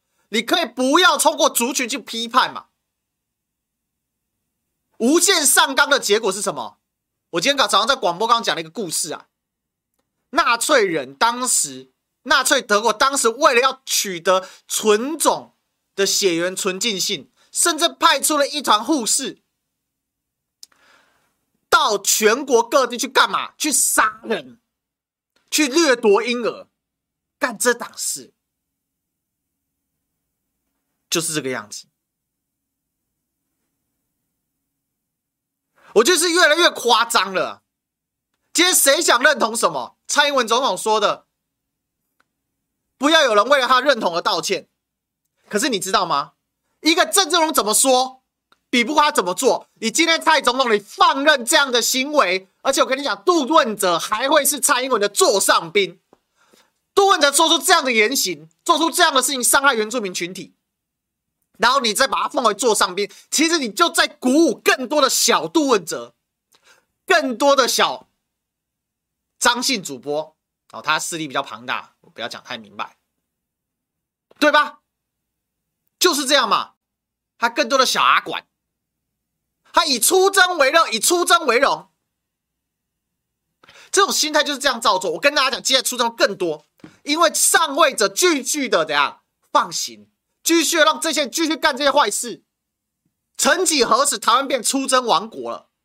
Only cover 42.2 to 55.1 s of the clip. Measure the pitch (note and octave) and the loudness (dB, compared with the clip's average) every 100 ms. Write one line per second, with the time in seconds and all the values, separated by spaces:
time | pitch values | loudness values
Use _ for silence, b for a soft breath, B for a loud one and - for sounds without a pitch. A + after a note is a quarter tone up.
42.2 | _ _ _ _ _ _ _ - C#4+ D#4+ | _ _ _ _ _ _ _ -4 2 4
43.2 | C#4 G#3 A3 C#4+ A#3+ B3+ C4+ B3 G3 E3+ | 4 4 4 2 4 2 2 0 0 -2
44.2 | A3 F3+ - F3+ - _ _ _ _ _ | -2 -2 -2 -6 -8 _ _ _ _ _
45.2 | _ _ - G#3 C#4+ G#3 E3+ G#3 F3 D3 | _ _ -6 -4 -2 -2 -2 -2 0 -2
46.2 | D3+ _ _ _ _ _ D4+ E4+ D#4+ G4 | -4 _ _ _ _ _ 0 2 2 0
47.2 | F4 F4 D#4 D4 G#3 G#3+ C4+ B3+ C4 B3+ | 0 0 0 0 0 0 2 2 0 -6
48.2 | _ _ _ _ _ B3 A#3 D4+ D4+ D4 | _ _ _ _ _ -2 0 2 2 2
49.2 | F3+ F3+ C4 F3+ - - A3 A3+ E4 D#4+ | -2 0 0 0 -4 -8 -6 -2 0 0
50.2 | D#4+ D4 B3 B3 B3+ G#3 G3+ - F4+ C#4 | 2 2 2 0 0 -2 -2 0 2 2
51.2 | C#4+ D4 A3+ D#4 C#4 A#3+ A3 C4 C4+ D4+ | 2 2 2 2 2 0 -2 -4 -2 0
52.2 | G3 F#3 F#3 _ - C#4 A#3+ C4 C#4+ G3+ | 0 0 -6 _ -4 0 0 -2 -4 -4
53.2 | - F4 E4 D#4+ C4 G3+ F#3+ E3 - G#3+ | 0 0 2 2 2 0 0 -2 -2 -4
54.2 | C4+ D4+ C#4 C#4+ - C4 C4 B3 G3+ | 2 2 2 -2 0 -2 0 -2 -2